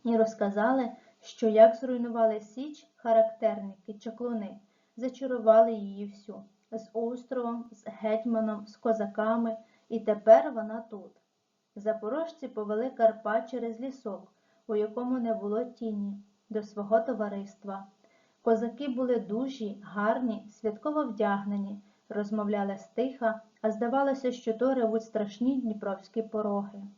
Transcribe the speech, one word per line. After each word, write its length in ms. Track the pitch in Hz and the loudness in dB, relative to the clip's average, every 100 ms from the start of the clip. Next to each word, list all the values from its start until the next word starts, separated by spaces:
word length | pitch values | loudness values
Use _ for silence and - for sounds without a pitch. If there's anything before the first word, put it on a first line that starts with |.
І 120 | 240 226 | 2 2
розказали, 720 | 220 - 202 202 226 269 233 - - _ | 2 2 -2 0 2 2 -2 -8 -20 _
що 280 | - - 226 | -20 -2 2
як 260 | 214 220 | 10 10
зруйнували 640 | 226 262 247 240 226 226 214 | 10 -4 -2 -2 2 2 2
Січ 460 | 208 247 302 294 - _ | -8 -12 -12 -14 -20 _
характерники, 960 | 233 226 220 - 220 202 196 - - | 4 6 4 2 0 0 -8 -12 -16
чаклуни, 640 | 208 233 220 240 226 196 - _ _ _ - | -12 -12 -8 -4 -4 -6 -14 _ _ _ -8
зачарували 760 | 254 - 262 247 220 220 226 | -8 -6 -4 2 8 8 8
її 340 | 220 202 196 202 | 2 -6 -8 -10
всю, 360 | - - 202 - _ _ | -12 -16 -16 -18 _ _
з 180 | 220 - | -12 -8
островом, 720 | 226 233 254 - 254 233 233 233 | -6 -4 -6 -6 -4 -4 -6 -10
з 120 | - 214 | -16 -18
гетьманом, 800 | - 214 220 233 226 220 208 - | -6 -2 -2 0 0 0 -4 -10
з 100 | - | -4
козаками, 800 | 233 220 202 - 214 226 226 220 - _ _ | 0 0 -2 -2 0 0 0 -4 -12 _ _
і 120 | 233 | -4
тепер 520 | 214 208 220 220 294 | -2 2 8 8 8
вона 320 | 226 214 226 - | -6 -8 -10 -12
тут. 220 | 202 175 _ _ _ _ _ _ - | -16 -18 _ _ _ _ _ _ -6
Запорожці 720 | 208 220 214 285 330 - 262 | -4 -4 -4 -4 -6 -8 -10
повели 420 | 220 208 214 254 | -8 -4 -2 -4
Карпа 500 | - 226 214 214 220 | 4 4 4 -2 -2
через 400 | 226 247 233 220 | -2 -6 -6 -8
лісок, 520 | 269 - 220 185 - _ _ _ - | -10 -10 -10 -10 -14 _ _ _ -4
у 80 | |
якому 440 | 214 214 226 247 254 | -2 0 -2 -2 -2
не 160 | 233 | 0
було 300 | 220 202 214 | -2 -2 -2
тіні, 580 | 247 - 226 208 202 202 - _ _ | -4 -6 -6 -4 -6 -8 -14 _ _
до 120 | 214 | -8
свого 380 | 208 208 202 220 | -6 -10 0 2
товариства. 840 | 247 214 208 196 202 - 202 196 196 _ _ _ _ _ | 2 -4 -4 -6 -12 -14 -12 -12 -14 _ _ _ _ _
Козаки 460 | - 220 233 - 285 | 2 2 0 -4 -6
були 280 | 240 254 233 | -2 0 0
дужі, 600 | 185 214 269 262 208 202 | 0 -4 -4 -6 -8 -8
гарні, 600 | - 196 208 254 247 202 - | -10 -2 0 0 0 -4 -8
святково 540 | - 220 214 302 302 | -6 -6 -4 -2 -2
вдягнені, 760 | 269 208 208 202 202 202 196 202 - _ _ | -2 0 0 0 -2 -4 -6 -10 -16 _ _
розмовляли 680 | 208 202 214 202 208 196 196 | -6 -4 -2 0 -2 -2 -6
стиха, 640 | - - 262 - 226 220 - _ | -8 -4 -4 -2 -4 -4 -12 _
а 80 | 220 | -4
здавалося, 640 | 214 233 269 277 269 247 | 0 0 2 2 0 -2
що 200 | 240 - | -2 -4
то 200 | 220 254 | 0 2
ревуть 300 | 262 220 220 | 2 2 0
страшні 560 | - 214 208 - 247 269 | -2 -4 -4 0 0 0
дніпровські 640 | 233 214 208 190 - 226 | -2 -4 -6 -8 -6 -6
пороги. 600 | 220 214 208 202 202 - - | -4 -4 -2 -2 -4 -10 -16